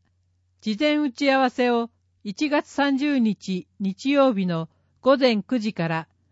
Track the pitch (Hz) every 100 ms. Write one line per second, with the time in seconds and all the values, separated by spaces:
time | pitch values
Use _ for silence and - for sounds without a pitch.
0 | _ _ _ _ _ _ 214 208 302 302
1 | 302 233 285 269 254 - 247 233 233 _
2 | _ _ 208 190 302 294 - - 277 269
3 | 294 277 220 196 - 185 - - 196 185
4 | 262 285 269 196 185 165 160 _ _ _
5 | 254 269 262 214 - 254 214 - 165 160
6 | 156 _ _